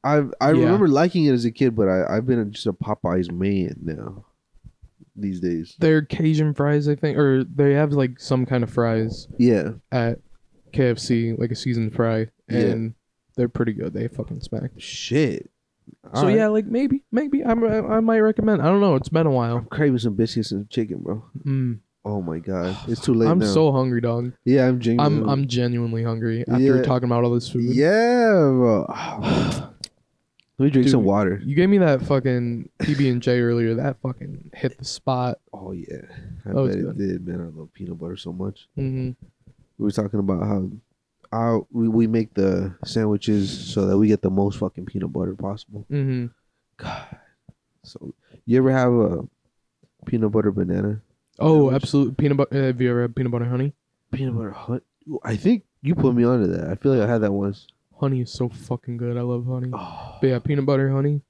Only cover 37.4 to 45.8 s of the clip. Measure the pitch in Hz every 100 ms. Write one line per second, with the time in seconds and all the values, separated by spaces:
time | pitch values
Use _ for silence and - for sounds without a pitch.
37.4 | 85 78 78 _ 90 85 85 92 87 90
38.4 | 98 98 _ - 135 131 127 127 - _
39.4 | - _ _ _ 107 101 104 107 98 92
40.4 | 101 104 95 107 _ _ _ _ _ 113
41.4 | 117 113 - 117 113 110 113 113 110 -
42.4 | 95 92 95 87 - 113 107 101 - 104
43.4 | 98 - - - 95 98 107 104 95 95
44.4 | 101 - 104 - 95 98 87 - 90 98
45.4 | 98 101 - 104